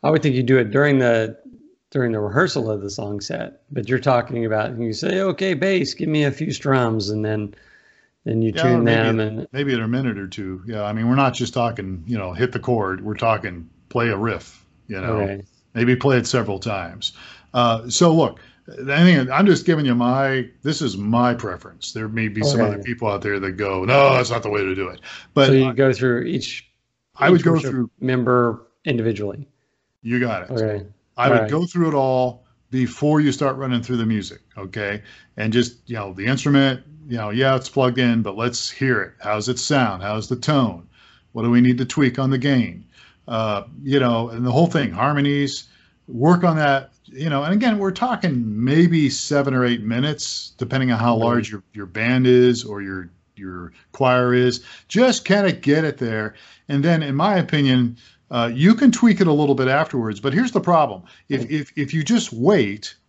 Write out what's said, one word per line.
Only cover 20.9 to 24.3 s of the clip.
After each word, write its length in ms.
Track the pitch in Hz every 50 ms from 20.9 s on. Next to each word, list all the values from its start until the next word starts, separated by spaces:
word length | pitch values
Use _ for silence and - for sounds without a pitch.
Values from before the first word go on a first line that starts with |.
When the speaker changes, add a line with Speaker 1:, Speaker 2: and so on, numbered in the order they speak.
| 92 95
Speaker 2:
my 340 | 101 104 113 117 123 123 120
preference. 600 | 120 113 104 90 90 - 90 90 - - - -
There 140 | 113 110 107
may 200 | 110 113 113 110
be 140 | 101 107 107
some 180 | 143 139 117
Speaker 1:
Okay. 140 | 113 107 101
Speaker 2:
other 80 | 101 101
people 260 | 123 120 120 120 110
out 140 | 101 101 98
there 180 | 104 101 101
that 120 | 95 95 92
go, 320 | 92 104 98 98 92 92
"No, 280 | 104 127 139 139 - 127
that's 180 | 127 127 101